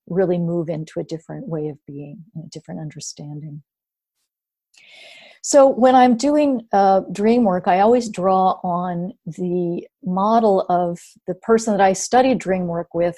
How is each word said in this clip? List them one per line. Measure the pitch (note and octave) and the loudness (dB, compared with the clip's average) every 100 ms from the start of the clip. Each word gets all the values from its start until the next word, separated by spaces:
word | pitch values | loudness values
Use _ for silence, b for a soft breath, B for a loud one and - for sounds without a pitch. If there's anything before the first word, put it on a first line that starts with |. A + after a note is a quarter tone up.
| - | -6
really | F3 F3+ F3 | -2 0 -2
move | E3+ F3 D#3+ | -2 -4 -6
into | D#3 D#3 E3+ | -8 -8 -10
a | |
different | D#3+ D#3+ - D3+ A#3+ | -10 -12 -12 -14 -10
way | D#3+ D3+ | -8 -8
of | C#3+ - | -12 -18
being | C#3+ D3 D3 D#3+ D#3+ | -16 -16 -20 -18 -18
and | - | -16
a | |
different | D#3 - E3+ | -18 -16 -14
understanding. | D#3 D3 - - D3 D3 D3+ D3 _ _ _ _ _ _ _ _ _ _ _ B B B B B B B | -12 -12 -14 -14 -14 -12 -14 -16 _ _ _ _ _ _ _ _ _ _ _ B B B B B B B
So | - D4 C4+ | 2 6 6
when | C4 B3+ | 6 4
I'm | B3+ B3 A#3 | 6 6 4
doing, | C#4+ D4 C#4+ B3 - | 2 2 2 -2 -2
uh, | G3+ G3 F#3+ F3+ | 2 4 2 0
dream | F#3 G#3+ A#3+ | -2 2 2
work, | G#3+ F3+ F#3 | 2 0 0
I | F3+ | 2
always | G#3+ B3 A3+ | 4 2 0
draw | G3+ F#3+ F#3+ F#3 - | -4 0 2 2 0
on | F3+ F3 F3+ F3 F3+ - - | -4 -4 -4 -6 -8 -12 -14
the | D#3 F3+ F3+ F3 F3 - _ | -8 -4 -2 -4 -6 -10 _
model | F#3 F#3 G#3 A3+ A3+ F#3+ - | -6 -2 2 2 2 2 0
of | F3 F3 F3 - _ - | -2 -2 -6 -14 _ -12
the | F3+ | -8
person | - A3+ A3+ | 0 0 2
that | G3 | 2
I | G3 | 2
studied | F#3+ - B3 C4 G#3 | 2 0 2 2 0
dream | F3 F#3 F3 | -2 -4 -4
work | E3+ E3+ E3+ | -6 -6 -2
with, | F3 | -2